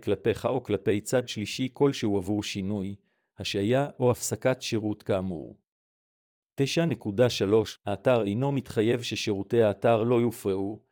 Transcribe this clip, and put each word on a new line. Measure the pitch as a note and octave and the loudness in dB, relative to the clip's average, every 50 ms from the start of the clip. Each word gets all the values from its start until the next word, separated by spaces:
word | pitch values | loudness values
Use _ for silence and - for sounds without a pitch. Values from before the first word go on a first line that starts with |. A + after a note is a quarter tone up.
כלפיך | - - G2+ - - A#2+ - - - | 0 -2 -2 0 0 -2 -2 0 -2
או | A2+ B2+ C3 | -2 -2 -2
כלפי | - - G2+ F#2+ - - G2 G#2 | -2 -2 -4 0 0 0 0 0
צד | - - - B2+ A#2+ - | 0 0 -2 -2 -2 -2
שלישי | - A2 G#2 - - - C3 B2+ | -6 -8 -6 -6 -4 -6 -6 -6
כלשהו | - - C#3+ C#3+ C#3 - - G#2+ G2+ | 0 0 2 2 2 0 -2 -2 0
עבור | G2+ F2+ F#2+ G#2 G#2 | -2 -2 -2 -2 -2
שינוי, | G#2 - - G#2 F#2 F#2+ G#2+ G#2 F#2 G2 G2+ - _ _ _ _ _ _ _ - | -4 -4 -6 -6 -6 -4 -4 -4 -6 -8 -10 -12 _ _ _ _ _ _ _ -10
השעיה | G2 - - G2+ G2+ A2 B2 C3 C#3+ C#3+ - - | -8 -4 -2 0 0 2 2 0 0 -2 -4 0
או | B2+ B2 | 2 2
הפסקת | A#2 - - - - - - B2+ C3 - | 2 0 -2 -6 -4 -2 0 0 0 0
שירות | - - A#2+ G#2+ G2+ G#2+ G#2 - | -2 -4 -4 -2 -2 -4 -6 -4
כאמור. | - - G#2+ F#2+ F#2 F#2+ F2+ D#2 C2 - - - _ _ _ _ _ _ _ _ _ _ _ _ _ _ _ _ _ _ _ | -2 -2 -2 -2 -2 -4 -6 -8 -10 -12 -16 -20 _ _ _ _ _ _ _ _ _ _ _ _ _ _ _ _ _ _ _
תשע | - C#3 C3+ - E3 E3+ | -2 -2 0 2 0 0
נקודה | E3 B2 - - A2 G2 G2 B2+ A#2+ | 0 -2 -4 -4 -2 2 2 2 2
שלוש, | - - G#2+ F#2+ G#2+ A2+ G#2 - - - _ | 2 0 2 4 4 4 4 0 -6 -8 _
האתר | G#2 G2 - - C3 B2+ A#2 | -6 -6 0 2 2 2 2
אינו | G#2+ G2 G2+ A#2 C3+ C#3+ | 2 0 0 0 0 0
מתחייב | C#3+ C3+ - - - A#2 G#2+ A2+ C3+ A#2+ | -2 -2 -4 -2 -2 0 2 2 0 0
ששירותי | A#2 - A2+ - - A2+ G#2 G2 G2 - - A#2 | -2 -6 -6 -4 -2 -2 -2 -2 -2 2 4 4
האתר | A2+ G#2 G2 - - A#2+ A#2 A2 | 4 4 2 2 2 4 4 4
לא | A2 A#2+ B2 A#2+ | 4 2 2 4
יופרעו, | A#2+ A#2+ A2+ - - G#2 F#2+ G2 G2 G2+ G#2+ G#2+ - _ | 2 2 -2 -2 -2 -2 -2 -2 -2 -4 -6 -10 -16 _